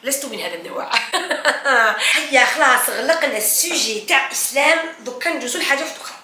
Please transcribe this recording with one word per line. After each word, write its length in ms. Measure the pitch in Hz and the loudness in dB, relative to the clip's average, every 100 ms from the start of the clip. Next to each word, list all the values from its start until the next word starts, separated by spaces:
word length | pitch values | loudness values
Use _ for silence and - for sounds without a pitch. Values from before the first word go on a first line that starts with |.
لست 220 | 247 277 | -2 -4
من 160 | 277 208 | -4 -8
هذا 140 | 180 | -8
النوع. 360 | 170 170 165 - - - 359 359 - - - | -8 -8 -8 0 0 0 -4 -2 0 0 0
<laughs> 680 | 285 247 220 - - - 302 | 2 4 4 2 0 0 4
هيا 140 | 269 | 4
خلاص 460 | 247 302 277 247 - | 4 4 4 4 2
غلقنا 460 | 208 262 330 294 220 | -2 0 2 2 0
السوجي 640 | 214 - 349 330 220 214 | 0 0 0 0 -2 -4
تاع 320 | - 277 - | 0 0 0
اسلام، 460 | - - 262 294 320 320 - | -4 -2 2 2 2 0 -8
دوكا 300 | 226 - 226 | -12 -6 -4
ندوزو 280 | 220 240 349 | -4 -4 -4
لحاجه 220 | - 277 | 0 0
واحده 200 | 320 - | -2 -8
اخرى. 140 | - - | -14 -14